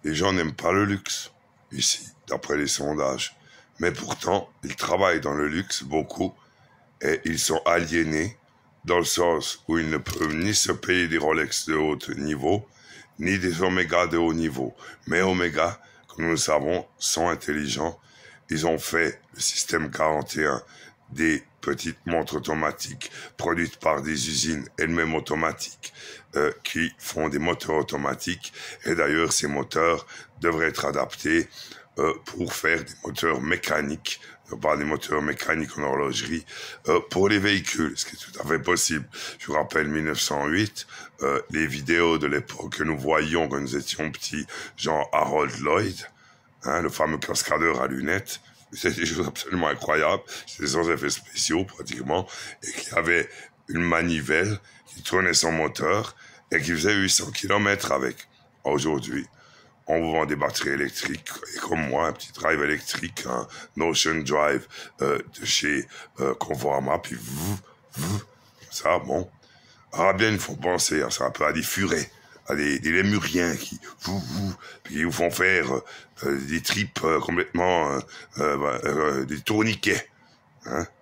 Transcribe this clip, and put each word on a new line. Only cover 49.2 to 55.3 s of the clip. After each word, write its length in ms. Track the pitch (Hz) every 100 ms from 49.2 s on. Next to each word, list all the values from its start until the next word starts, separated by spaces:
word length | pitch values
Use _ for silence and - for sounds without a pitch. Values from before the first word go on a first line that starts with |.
| 76
absolument 420 | - - 90 80
incroyables, 560 | 69 - 78 76 98 - - -
c'était 200 | - 73
sans 220 | 73 85
effets 220 | 80 69
spéciaux 520 | - - - - 80
pratiquement, 640 | 98 - - 62 64 85 - - - -
et 80 | -
qui 180 | - -
avait 360 | - 82 87 80 - - _ -
une 140 | 82
manivelle 760 | 87 82 85 80 67 78 98 104 - - -
qui 140 | -
tournait 340 | - 92 92